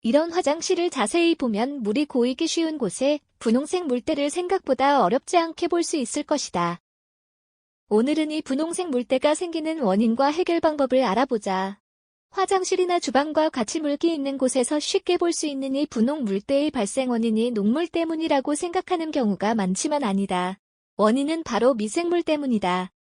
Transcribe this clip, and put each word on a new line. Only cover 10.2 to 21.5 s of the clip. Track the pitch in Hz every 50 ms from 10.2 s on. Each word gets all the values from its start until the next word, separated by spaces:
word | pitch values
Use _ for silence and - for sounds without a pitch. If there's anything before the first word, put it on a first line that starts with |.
| 269
해결 | 285 294 330 359 - 339 339
방법을 | - 320 302 294 277 254 254 262
알아보자. | 254 196 190 226 277 - 247 214 - 202 190 190 190 196 202 _ _ _ _ _ _ _ _ _ _ _
화장실이나 | - 403 381 - 392 381 370 - 381 359 359 349 349 349
주방과 | - - 226 262 294 311 302 311 311 311
같이 | - 262 220 - - 330
물기 | 302 285 285 - - 339 330
있는 | 294 269 277 277
곳에서 | 262 262 254 - 269 247 - 302
쉽게 | 302 294 - - 381 _ - 359
볼 | 349 349 339
수 | 320 - -
있는 | 302 277 269 269 269 269
이 | 269 302
분홍 | - - 240 214 254 294 320 254
물때의 | 202 190 202 - - 277 277 294 302
발생 | - 254 208 196 - 269 262 254
원인이 | 240 226 226 233 214 214 233 247
녹물 | 240 208 196 214 240 311 349
때문이라고 | 330 - 339 330 330 330 320 320 311 302 269 269 294 294
생각하는 | - 359 349 339 370 - - 370 330 330 320
경우가 | 294 294 240 208 196 - 196 208 233
많지만 | 220 190 185 190 - - 302 302 285 285
아니다. | 208 196 196 196 - 185 180 180 185 190 _ _ _ _ _ _ _ _
원인은 | - 202 214 226 269 277 294 320 330 311
바로 | -